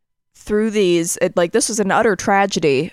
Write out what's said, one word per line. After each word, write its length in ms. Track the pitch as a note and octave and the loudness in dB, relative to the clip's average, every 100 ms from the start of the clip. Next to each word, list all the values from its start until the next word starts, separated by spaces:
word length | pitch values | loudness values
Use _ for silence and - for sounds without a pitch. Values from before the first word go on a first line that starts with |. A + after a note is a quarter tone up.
| _ _ _ | _ _ _
through 360 | _ - G#3 A3 | _ -4 -2 0
these, 460 | G#3 F#3 E3+ E3+ - | 0 2 0 -2 -2
it, 160 | F3+ - | -2 0
like, 160 | E3+ | 0
this 160 | A3+ - | 0 -2
was 120 | G#3+ | -2
an 100 | G3 | 0
utter 240 | F3+ A3+ | 2 2
tragedy, 800 | F#3 - G3 G3 G3 D#3+ C3+ E3 | 0 0 2 2 0 0 0 -2